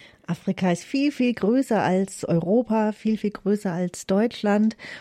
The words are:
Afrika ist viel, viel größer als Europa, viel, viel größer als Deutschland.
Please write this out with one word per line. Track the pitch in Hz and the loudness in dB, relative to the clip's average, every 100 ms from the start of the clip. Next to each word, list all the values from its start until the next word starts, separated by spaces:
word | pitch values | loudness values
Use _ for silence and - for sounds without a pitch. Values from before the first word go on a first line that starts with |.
| - - - | -20 -18 -10
Afrika | 170 - 185 190 | -6 -4 0 0
ist | 170 | 0
viel, | - 269 285 | -2 0 0
viel | 277 247 | 2 0
größer | 233 196 254 262 208 | 2 2 2 2 2
als | 139 185 196 - | 2 2 0 -6
Europa, | - 170 170 226 233 220 214 | -2 0 2 2 2 0 0
viel, | 208 220 220 | -2 -2 -2
viel | 208 | -2
größer | - 196 208 190 | -4 -2 0 -2
als | 175 180 - - | -2 -4 -6 0
Deutschland. | 190 240 - 208 208 220 - - - | 0 2 0 0 2 2 0 -10 -16